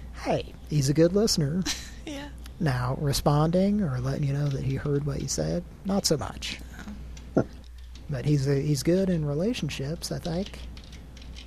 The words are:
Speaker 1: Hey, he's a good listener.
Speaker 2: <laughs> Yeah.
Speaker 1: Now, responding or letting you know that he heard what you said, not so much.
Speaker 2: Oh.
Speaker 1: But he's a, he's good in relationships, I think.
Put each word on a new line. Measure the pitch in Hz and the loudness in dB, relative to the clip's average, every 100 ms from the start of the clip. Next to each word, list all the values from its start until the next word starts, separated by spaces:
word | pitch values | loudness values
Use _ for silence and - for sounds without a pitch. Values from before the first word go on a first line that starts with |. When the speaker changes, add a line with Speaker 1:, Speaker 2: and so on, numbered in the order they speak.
| - - | -12 -8
Speaker 1:
Hey, | - 175 - - - | -2 -2 -2 -10 -2
he's | 151 135 | 2 4
a | |
good | 147 170 | 8 6
listener. | 196 220 - 143 170 180 | 8 4 4 2 2 0
Speaker 2:
<laughs> | - - - - | -4 -8 -12 -12
Yeah. | 277 285 - - - | -10 -10 -12 -12 -2
Speaker 1:
Now, | 160 127 123 139 | 0 2 0 0
responding | 147 127 - 147 156 180 196 208 | 0 2 4 4 6 4 4 4
or | 185 127 | 2 0
letting | 127 135 | 0 0
you | 143 | 0
know | 139 147 | 2 0
that | 139 | 0
he | 135 | 0
heard | 135 147 143 147 | 0 0 0 0
what | 135 | -2
you | 143 | -2
said, | - 156 170 175 - 196 | 0 0 0 -4 -8 -2
not | 196 - | 2 2
so | 151 | 2
much. | 107 - - - - - - - - - - - | -2 -6 -8 -8 -10 -12 -12 -12 -12 -12 -2 0
Speaker 2:
Oh. | - - - - - - - | 0 -2 -16 -16 -14 -12 -8
Speaker 1:
But | 139 127 | -2 2
he's | 147 135 | 4 4
a, | 139 | 2
he's | 147 147 | 2 2
good | 165 180 190 | 4 4 4
in | 175 147 | 2 0
relationships, | 143 196 247 151 - 135 170 - | 0 0 0 -2 -4 -4 -4 -4
I | 147 | -4
think. | - 165 202 - - - - - - - - - | -2 -2 -4 -8 -12 -12 -14 -16 -16 -16 -14 -14